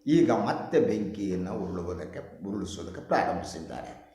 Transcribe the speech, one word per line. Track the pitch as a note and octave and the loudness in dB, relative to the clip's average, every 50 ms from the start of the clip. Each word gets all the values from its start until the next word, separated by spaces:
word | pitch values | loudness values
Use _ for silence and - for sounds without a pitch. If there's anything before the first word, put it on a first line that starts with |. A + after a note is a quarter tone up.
| _ | _
ಈಗ | C3 D#3+ E3+ - - | 4 6 8 8 8
ಮತ್ತೆ | A2+ G#2+ G2+ - - - - - - A#2+ | 6 4 4 2 0 -2 -2 2 4 4
ಬೆಂಕಿಯನ್ನು | G#2 G#2 G#2+ G#2+ G2+ F2+ - G2+ G2 F#2 F#2 F2+ F2+ F#2 A2 A2 | 4 4 2 0 -2 -4 -4 -4 -2 -2 -2 -2 -2 -4 -4 -4
ಉರುಳುವುದಕ್ಕೆ, | F#2 F2+ F#2 F2+ E2+ F2 F2+ F2 F2+ - - - - - - - F2+ G2 | -4 -4 -4 -4 -4 -4 -6 -6 -8 -8 -10 -12 -12 -12 -14 -10 -8 -6
ಉರುಳಿಸೋದಕ್ಕೆ | G#2 G#2 F2+ E2+ - - - - - - | -4 -4 -4 -6 -8 -8 -10 -10 -10 -12
ಪ್ರಾರಂಭಿಸಿದ್ದಾರೆ. | - - E3 C3 - - - - F2 - - D#2+ D#2+ - A#1+ - - - - - - - | -2 0 2 2 2 2 -2 -2 -6 -8 -10 -10 -10 -10 -10 -10 -10 -12 -14 -16 -20 -20